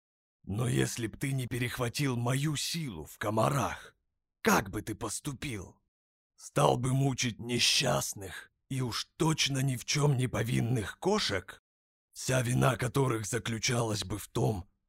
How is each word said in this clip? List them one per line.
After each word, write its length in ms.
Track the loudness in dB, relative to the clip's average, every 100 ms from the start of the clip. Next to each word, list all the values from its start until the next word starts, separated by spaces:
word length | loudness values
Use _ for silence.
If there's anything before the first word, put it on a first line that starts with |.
| _ _ _ _
Но 240 | -8 -2 0
если 380 | 2 0 -2 -6
б 100 | -4
ты 160 | -4
не 140 | -2 -4
перехватил 680 | -2 -2 -2 -2 0 0 0
мою 400 | 0 0 0 -2
силу 480 | -2 -4 -6 -8
в 140 | -10 -6
комарах, 760 | -2 2 2 2 -2 -4 -14 _ _ _ _ _
как 300 | 4 4 2
бы 120 | -6
ты 120 | -6
поступил? 840 | -6 -6 -6 -8 -8 -8 -8 -10 -18 _ _ _ _ _ _
Стал 400 | -4 2 4 4
бы 160 | 2
мучить 460 | 2 2 2 -2 -2
несчастных 1120 | -2 2 4 4 2 0 -2 -6 -12 -14 -16 _ -6
и 120 | -4
уж 280 | -2 -4 -6 0
точно 420 | 2 2 0 2
ни 180 | 0 -2
в 80 |
чём 320 | -2 2 4 4
не 100 | 2
повинных 720 | 0 0 2 2 0 -2 -2
кошек, 640 | 2 2 2 -2 -4 -16 _ _ _ _ _
вся 300 | -10 -2 0
вина 340 | 2 4 4 2
которых 500 | 0 0 2 0 -2
заключалась 800 | -4 -2 -2 0 0 0 -2
бы 140 | -4 -6
в 100 | -4
том, 400 | 0 0 0 -6 _